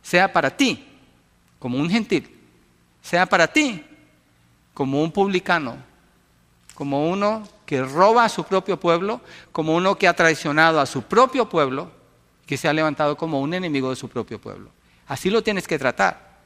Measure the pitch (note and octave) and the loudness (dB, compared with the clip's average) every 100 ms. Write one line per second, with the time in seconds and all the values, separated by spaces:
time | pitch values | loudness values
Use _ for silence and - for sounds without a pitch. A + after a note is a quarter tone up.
0 | - F3 F#3+ F#3 C#3 - C4+ C#3+ - - | 0 2 2 2 0 0 0 0 -10 -20
1 | _ _ _ _ _ _ B2+ B2+ D#3 A3 | _ _ _ _ _ _ -6 -4 0 -2
2 | G#3+ E3 - - _ _ _ _ _ _ | 0 -2 -4 -20 _ _ _ _ _ _
3 | - F3 F#3 F#3+ D#3+ - D4 F#3+ - - | -4 0 2 4 4 2 0 -2 -14 -20
4 | _ _ _ _ _ _ _ - C3+ C#3 | _ _ _ _ _ _ _ -6 -2 0
5 | E3 F3+ G3 F#3 F3 F3 C3+ C3+ - _ | 0 0 0 0 0 -2 -2 -10 -18 _
6 | _ _ _ _ _ _ _ - C#3+ C#3 | _ _ _ _ _ _ _ -10 -4 0
7 | D#3 F#3+ G#3 A3 G#3 _ - C#3 C3 C#3 | 0 0 -2 -4 -10 _ -6 -4 -2 4
8 | G3 A3+ A3+ - E3 F#3+ F#3+ F#3 F3+ E3+ | 4 6 2 -2 -2 -4 -2 -4 0 0
9 | G3 A#3+ - - - - D#3 E3 F#3 G3 | -2 -8 -12 -20 -12 -6 0 0 0 2
10 | F#3 E3+ E3 D#3 D#3 D3 E3 D#3+ C#3 C#3 | 2 4 2 2 -2 2 4 4 0 -2
11 | - G3+ B3+ C4+ A3 E3 C#3 C3+ F3 - | -2 2 2 2 -2 0 0 -2 -10 -16
12 | _ _ _ _ - C#3 D#3+ D3+ D#3 C#3+ | _ _ _ _ -10 -4 -2 0 0 0
13 | D3 D3 D#3+ D3 C#3 F3+ F#3 C#3+ C3 B2+ | -2 -2 -4 -4 -4 -4 -4 -4 -4 -6
14 | B2 - A2 G#2+ - F#2+ G2 _ _ _ | -8 -10 -8 -10 -14 -16 -18 _ _ _
15 | _ C#3 F#3 A3 G#3+ G3+ - D#3 C3+ - | _ -4 0 0 0 -4 -2 -2 -2 2
16 | F#3+ - - _ | 0 0 -14 _